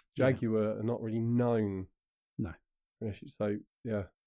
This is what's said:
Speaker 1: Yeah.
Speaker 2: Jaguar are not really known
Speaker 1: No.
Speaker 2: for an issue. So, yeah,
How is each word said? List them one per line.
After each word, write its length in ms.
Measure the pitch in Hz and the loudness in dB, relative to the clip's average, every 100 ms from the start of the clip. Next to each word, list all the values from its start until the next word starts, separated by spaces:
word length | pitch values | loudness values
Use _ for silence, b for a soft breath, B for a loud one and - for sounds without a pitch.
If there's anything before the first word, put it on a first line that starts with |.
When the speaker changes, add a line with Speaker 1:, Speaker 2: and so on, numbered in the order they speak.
| - - | -10 0
Speaker 1:
Yeah. 140 | 127 | 2
Speaker 2:
Jaguar 460 | 123 117 110 107 107 | 2 2 2 2 0
are 40 | |
not 180 | 110 120 | -2 -2
really 180 | 110 113 | -2 -2
known 640 | 117 120 120 117 104 95 95 _ _ _ _ - | 2 2 4 2 2 -2 -8 _ _ _ _ -8
Speaker 1:
No. 140 | 98 82 _ _ _ - | -8 -8 _ _ _ -8
Speaker 2:
for 80 | 113 | -8
an 60 | |
issue. 160 | 95 - - | -8 -12 -4
So, 180 | 107 104 - _ | -2 -2 -6 _
yeah, 200 | - 104 92 _ | -4 -4 -4 _